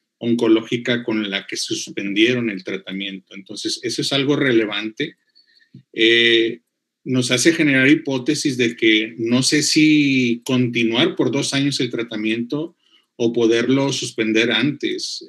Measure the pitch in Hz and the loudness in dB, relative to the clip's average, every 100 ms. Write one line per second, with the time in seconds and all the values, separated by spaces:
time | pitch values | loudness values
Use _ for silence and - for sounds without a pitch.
0 | _ _ 120 117 117 110 113 120 120 120 | _ _ -2 0 4 2 2 -4 -2 -4
1 | 120 110 104 98 - 110 - 107 - 107 | -2 -4 -4 -6 -8 -8 -6 -8 -8 -8
2 | 98 98 110 127 117 98 98 95 95 95 | -4 2 2 2 -2 -6 -8 -10 -10 -10
3 | 98 95 - 98 98 101 110 - 117 104 | -10 -12 -16 -20 -18 -10 -8 -6 -6 -6
4 | 135 139 135 139 135 117 104 104 110 - | -4 -2 0 0 2 2 0 -4 -8 -8
5 | 151 - _ _ _ _ _ - _ - | -10 -10 _ _ _ _ _ -20 _ 0
6 | 113 117 117 113 113 120 _ _ _ _ | 4 4 4 4 2 -2 _ _ _ _
7 | - 127 127 127 165 165 151 135 131 160 | -4 -2 0 2 2 2 2 4 4 4
8 | - 135 123 147 147 127 120 117 113 107 | 2 -4 -2 -2 -2 0 -2 2 2 2
9 | 113 117 113 123 135 151 143 160 156 151 | 0 -4 0 2 2 0 2 4 4 6
10 | 143 135 123 120 - 127 123 117 113 117 | 4 2 0 -2 -2 0 0 0 0 0
11 | 170 175 127 135 131 139 143 139 127 123 | 0 0 -2 -2 -2 -2 -2 -2 -4 -4
12 | 117 107 107 117 120 147 170 _ _ _ | -6 -4 -4 -4 -4 -6 -8 _ _ _
13 | _ - 117 120 113 117 123 135 139 127 | _ -2 -2 2 2 4 2 2 0 -2
14 | 120 - 110 110 117 110 139 - - - | -6 -4 0 0 2 0 0 -2 -4 -6
15 | - - | -8 -12